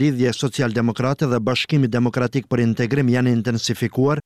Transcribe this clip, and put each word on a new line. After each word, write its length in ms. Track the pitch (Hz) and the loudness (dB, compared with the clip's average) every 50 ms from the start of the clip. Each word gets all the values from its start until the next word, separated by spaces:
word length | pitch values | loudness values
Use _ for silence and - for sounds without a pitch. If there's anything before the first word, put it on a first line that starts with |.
lidhje 340 | 135 151 139 123 127 123 113 | 0 0 2 2 0 0 0
socialdemokrate 960 | - - 131 - - 135 120 110 120 117 117 107 - 123 131 147 - 160 135 | -2 -4 -4 -2 -2 -2 -2 0 0 0 0 0 0 -2 -2 0 0 0 0
dhe 80 | 123 117 | 0 0
Bashkimit 560 | 110 123 127 - - - 156 147 135 120 110 | 0 0 -2 -2 -2 0 0 2 2 2 2
Demokratik 560 | 123 123 123 - 131 123 120 - 139 - - | 0 0 0 0 0 -2 0 -2 -4 -4 -2
për 160 | 131 120 120 113 | 0 0 2 0
Integrim 400 | 110 - 123 110 131 143 139 120 | 0 0 -2 -2 0 0 2 2
janë 300 | 120 127 123 127 123 117 | 2 2 2 2 2 0
intensifikuar, 800 | 107 123 117 113 - - 113 - 123 113 - - 131 139 151 147 - | 0 -2 -4 -4 -2 -4 -4 -2 -4 -4 0 0 0 0 0 -2 -6